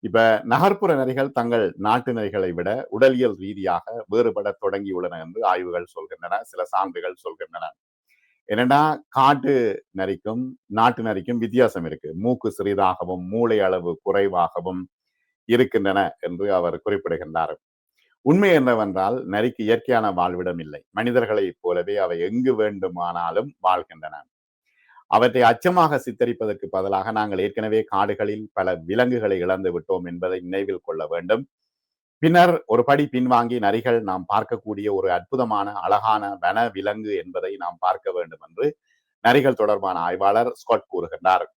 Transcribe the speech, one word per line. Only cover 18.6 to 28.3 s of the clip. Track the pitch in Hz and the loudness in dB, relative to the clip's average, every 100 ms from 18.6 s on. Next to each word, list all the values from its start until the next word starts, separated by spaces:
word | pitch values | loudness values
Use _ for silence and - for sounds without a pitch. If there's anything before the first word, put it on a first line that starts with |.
| 127 117 104 92 95 127 - | 4 2 0 0 0 -2 -2
நரிக்கு | 101 120 - | -2 -2 -2
இயற்கையான | 110 117 - 120 110 | 0 0 2 0 2
வாழ்விடம் | 90 87 90 90 85 | 0 -2 -2 -6 -6
இல்லை. | 78 73 _ | -10 -16 _
மனிதர்களைப் | 101 117 120 117 107 95 85 | -6 0 0 2 0 0 -4
போலவே | 90 87 87 101 | -2 -2 -2 -2
அவை | 92 85 | -2 -2
எங்கு | 90 113 127 | -2 -2 0
வேண்டுமானாலும் | 117 107 101 95 87 87 85 85 85 135 - | 2 0 0 -6 -4 -6 -4 -4 -4 -4 -2
வாழ்கின்றன. | 92 90 82 80 78 76 73 _ _ _ _ _ _ - _ | 0 0 -2 -14 -16 -16 -20 _ _ _ _ _ _ -20 _
அவற்றை | 107 120 127 | 4 4 6
அச்சமாக | 117 117 180 180 160 143 | 4 4 2 4 4 2
சித்தரிப்பதற்கு | 127 104 120 117 110 101 95 | -4 -2 -2 0 -4 -4 -4
பதிலாக | 95 95 95 98 | -4 0 -2 -2
நாங்கள் | 110 107 95 | -2 -2 0
ஏற்கனவே | 101 - 110 110 | -2 -2 -2 0
காடுகளில் | 107 98 101 98 104 | 0 0 0 -2 -4